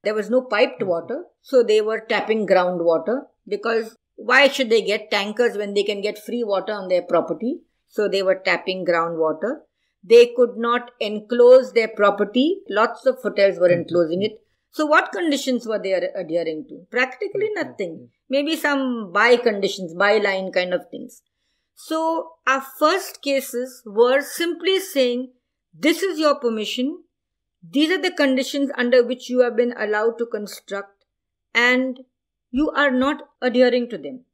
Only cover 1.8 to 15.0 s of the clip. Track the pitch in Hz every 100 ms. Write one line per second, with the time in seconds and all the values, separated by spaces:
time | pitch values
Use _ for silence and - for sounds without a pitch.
1.8 | 214 220 220 208 - 220 190 185 180 180
2.8 | 165 160 - 254 - _ - 202 - 226
3.8 | 220 _ _ - 214 254 277 269 254 226
4.8 | 185 214 214 202 196 208 240 196 208 202
5.8 | 202 202 202 208 - 240 226 196 185 208
6.8 | 190 180 170 - - 165 226 349 _ _
7.8 | _ - 208 190 190 185 - 180 190 185
8.8 | 180 170 170 165 160 156 208 302 _ _
9.8 | _ _ 180 233 240 240 240 214 233 240
10.8 | 240 _ 214 208 208 240 240 254 233 233
11.8 | 220 220 202 196 202 247 294 392 - 196
12.8 | 233 - 269 247 208 202 196 175 180 175
13.8 | 165 170 160 175 208 - _ _ _ -
14.8 | 302 311